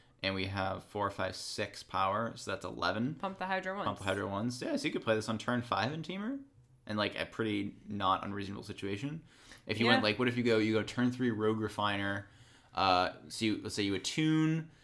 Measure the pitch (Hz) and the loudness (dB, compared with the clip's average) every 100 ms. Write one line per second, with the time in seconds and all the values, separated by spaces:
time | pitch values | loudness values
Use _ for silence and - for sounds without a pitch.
0 | _ - 95 95 95 98 95 92 - 104 | _ -4 -2 0 -2 0 -2 -2 -6 -2
1 | 101 98 95 - - - 101 - - 92 | -2 0 -4 -4 -8 -4 -6 -6 -6 0
2 | 95 104 117 120 98 95 90 57 87 104 | 2 2 -2 -6 -6 -6 -6 -2 0 2
3 | 127 - 190 190 185 190 185 202 196 - | 0 -2 -6 -4 -2 -2 -2 -4 -4 -2
4 | 95 98 98 98 120 123 - 294 151 120 | -2 -2 0 -2 -2 -2 -4 -2 -2 -2
5 | 117 110 110 110 - 123 117 98 113 160 | 2 0 0 -4 0 -2 0 0 0 -2
6 | 160 185 214 277 - - - _ - 107 | -6 -6 -4 -6 -10 -20 -20 _ -6 -2
7 | 101 - - - 113 101 101 - - 101 | -2 -2 -6 -2 0 0 -2 -8 -8 -2
8 | 95 95 101 101 95 104 - 98 98 101 | 2 2 0 -6 -6 -8 -10 -6 -4 -4
9 | 143 160 - - - - - 107 117 117 | -4 -8 -12 -20 -20 -12 -4 2 6 6
10 | 107 107 123 120 117 110 110 110 101 - | 4 4 2 2 4 4 6 2 0 0
11 | 123 123 123 107 107 110 107 - 104 101 | 0 2 0 2 2 2 -2 0 0 0
12 | 98 101 - - - - - - 95 90 | -2 -4 -8 -18 -20 -20 -8 2 4 6
13 | 90 - 76 - 110 101 104 107 101 98 | 4 -2 -12 -2 0 0 -2 0 0 0
14 | - - 156 156 156 160 160 - | 0 2 4 4 4 2 -4 -14